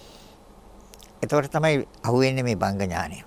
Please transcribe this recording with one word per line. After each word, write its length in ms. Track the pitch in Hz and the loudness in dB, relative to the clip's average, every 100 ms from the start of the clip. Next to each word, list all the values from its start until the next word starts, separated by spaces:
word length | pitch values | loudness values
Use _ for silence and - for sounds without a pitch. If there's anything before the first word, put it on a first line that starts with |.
| - - - - - - - - - - - - | -20 -20 -20 -20 -20 -20 -20 -20 -20 -20 -20 -10
එතකොට 300 | - 147 139 | -2 0 0
තමයි 380 | 160 156 147 - - | 0 2 2 -2 -8
අහුවෙන්නේ 440 | - 123 131 131 | 0 2 2 2
මේ 140 | 123 104 | 0 0
භංග 240 | 98 98 | 0 -2
ඥානය. 380 | 95 85 82 - | -2 -4 -6 -10